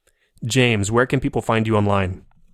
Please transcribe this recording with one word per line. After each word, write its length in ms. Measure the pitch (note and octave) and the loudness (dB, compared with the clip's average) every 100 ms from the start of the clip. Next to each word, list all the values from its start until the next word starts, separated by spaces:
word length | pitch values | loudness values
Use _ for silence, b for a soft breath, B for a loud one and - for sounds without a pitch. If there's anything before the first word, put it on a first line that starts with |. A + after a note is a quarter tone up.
| _ _ _ _ | _ _ _ _
James, 480 | A#2+ A#2+ B2 A2 G2 | -4 0 2 2 0
where 140 | A#2 C3 | 0 2
can 160 | C#3 | 0
people 200 | C3+ A#2 | -2 -4
find 240 | - A2+ A2 | -2 0 0
you 120 | G#2+ | 0
online? 480 | G#2 G2+ F#2+ F#2 - _ - | 2 0 -2 -6 -14 _ -20